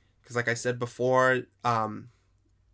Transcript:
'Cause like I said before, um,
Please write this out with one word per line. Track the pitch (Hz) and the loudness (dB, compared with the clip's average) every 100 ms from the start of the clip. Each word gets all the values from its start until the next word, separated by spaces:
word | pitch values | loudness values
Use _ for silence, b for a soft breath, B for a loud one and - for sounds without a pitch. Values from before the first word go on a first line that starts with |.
| _ _ | _ _
'Cause | - 120 | -8 -4
like | 117 | -2
I | |
said | 120 123 123 | -2 -2 -4
before, | 120 - 123 127 127 127 - _ | -6 -2 2 4 4 2 -2 _
um, | 123 113 107 104 120 _ _ _ _ _ _ | -2 0 -2 -6 -14 _ _ _ _ _ _